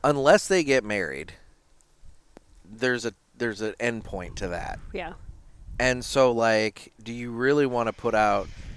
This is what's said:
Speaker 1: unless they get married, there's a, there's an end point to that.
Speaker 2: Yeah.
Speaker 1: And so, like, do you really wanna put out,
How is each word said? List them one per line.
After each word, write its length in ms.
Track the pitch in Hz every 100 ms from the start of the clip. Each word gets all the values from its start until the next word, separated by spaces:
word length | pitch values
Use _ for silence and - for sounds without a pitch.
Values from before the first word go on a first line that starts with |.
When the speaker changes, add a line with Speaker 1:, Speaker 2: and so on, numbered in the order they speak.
Speaker 1:
unless 440 | 139 147 139 202 -
they 160 | 190
get 200 | 151 131
married, 500 | 107 104 82 67 78 - - _ _ _ _ _ - - _ - _ - 85
there's 360 | 110 127 123 113
a, 80 | - _ _
there's 240 | 120 101
an 120 | 110 -
end 240 | 120 113
point 320 | - 98 87 -
to 100 | 98
that. 300 | 87 - - -
Speaker 2:
Yeah. 200 | 190 170 185 - - - - - -
Speaker 1:
And 240 | 127 123 120
so, 260 | 139 131
like, 640 | 117 113 110 110 - - _
do 100 | 110
you 200 | 117 120
really 340 | 117 131 147 139
wanna 280 | 123 113
put 200 | 104 120 110
out, 320 | 107 101 92 - -